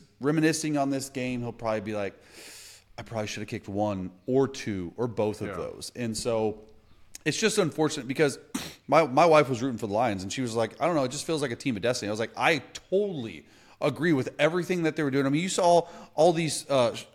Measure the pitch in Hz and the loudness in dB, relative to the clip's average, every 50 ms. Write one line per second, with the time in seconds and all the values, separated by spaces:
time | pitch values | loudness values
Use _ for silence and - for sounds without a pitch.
0 | - _ _ _ 123 143 160 156 151 160 151 151 - 156 151 143 139 139 139 135 | -16 _ _ _ 0 0 2 4 2 2 2 0 -2 -2 0 0 0 0 -2 -4
1 | 131 - - 131 123 127 127 120 120 120 113 - 117 110 110 110 98 110 107 104 | -4 -6 -6 -6 -4 -4 -4 -4 -6 -8 -8 -6 -4 -2 -2 -2 -4 -4 -4 -4
2 | 101 98 - - - - - - - - - - - - - - _ _ - - | -4 -6 -8 -12 -20 -20 -20 -20 -20 -20 -20 -20 -20 -20 -20 -20 _ _ -16 -16
3 | 107 - 117 110 107 101 - 107 104 - 117 98 - - 98 101 107 104 101 95 | -14 -8 -6 -6 -6 -6 -6 -8 -8 -8 -8 -10 -8 -6 -2 -2 -2 0 -2 -4
4 | 90 90 - - _ - 127 135 135 131 135 - - 117 101 92 87 82 - - | -6 -8 -10 -10 _ 2 2 2 2 2 -2 -6 -6 -4 -4 -4 -6 -8 -6 -6
5 | 123 120 101 113 107 107 101 - 104 104 95 87 73 58 - - - - - 123 | -6 -4 -2 -2 -2 -2 -2 -4 -8 -8 -6 -6 -8 -8 -10 -12 -14 -14 -10 -6
6 | 120 113 110 107 - 120 113 110 110 107 104 - - - - - _ _ - - | -6 -6 -6 -4 -2 -2 0 0 0 0 -2 -4 -12 -20 -20 -20 _ _ -20 -20
7 | - - - - - 151 - - 220 208 214 214 185 147 - 156 156 147 - 147 | -20 -20 -20 -6 -4 -4 -2 0 0 2 2 2 0 0 0 0 0 0 0 -4
8 | 117 127 131 156 156 139 - - - - - - - - - - _ - 135 165 | -6 -4 0 2 2 2 2 -4 -10 -12 -10 -10 -10 -12 -14 -16 _ 4 4 4
9 | 160 123 127 139 170 170 156 151 143 127 131 110 127 139 117 104 117 101 98 110 | 4 6 4 6 8 8 8 8 6 4 0 -2 -2 -4 -4 -4 -4 -2 0 2
10 | 123 117 101 92 92 107 - 135 127 113 110 117 113 110 - - 143 170 175 147 | 2 2 0 -2 -6 -6 -6 -4 -4 -2 0 0 0 -2 -2 -2 -2 0 2 0
11 | 131 123 139 143 - - 165 143 147 123 117 - - 139 117 98 90 120 123 - | 0 0 -4 -6 -4 -4 -2 -2 -2 -4 -4 -4 -4 -4 -2 0 0 0 0 0
12 | 107 101 107 107 113 110 - - 127 156 165 131 - - - - - _ 185 196 | -2 -4 -2 -2 -4 -6 -2 0 2 2 2 2 -2 -8 -16 -20 -6 _ 0 0
13 | 208 196 175 139 113 104 82 71 - - - - - - - _ 139 147 123 107 | 0 -2 -4 -6 -8 -8 -10 -12 -16 -20 -20 -20 -20 -20 -8 _ -2 -2 0 2
14 | 156 180 156 131 120 - - - 147 156 170 180 165 - 185 175 165 156 151 165 | 2 2 4 2 2 -2 0 2 2 2 2 0 -2 -2 -2 0 0 0 0 0
15 | 151 139 131 139 135 135 143 156 185 190 - - 185 175 175 170 170 - - - | -2 0 0 0 2 2 0 0 0 -2 0 2 4 6 6 4 4 0 -8 -18
16 | - - _ - 156 180 165 165 165 147 - - - - 139 131 120 113 101 113 | -20 -8 _ 4 4 6 6 4 0 0 -2 -6 -4 0 2 2 4 2 0 -4
17 | - - | -10 -16